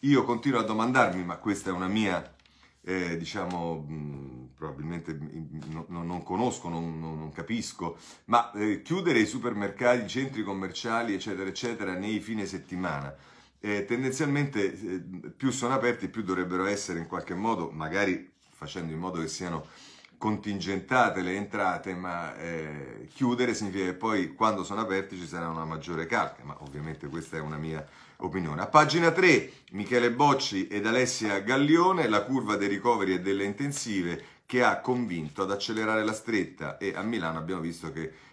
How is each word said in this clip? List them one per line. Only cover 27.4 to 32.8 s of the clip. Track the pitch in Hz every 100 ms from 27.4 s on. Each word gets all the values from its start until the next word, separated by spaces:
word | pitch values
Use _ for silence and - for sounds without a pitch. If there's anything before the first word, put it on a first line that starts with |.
| 76 76
mia | 78 78 76 - - -
opinione. | 92 92 80 -
A | 101
pagina | 151 151 170 170
tre, | 165 180 123 - - -
Michele | 98 101 123 120
Bocci | 120 143 135 - 98 92
ed | 104 107
Alessia | 120 123 - 107 98
Gallione, | 101 135 147 165 180 185 131
la | 107
curva | 104 131 107 101
dei | 101
ricoveri | 101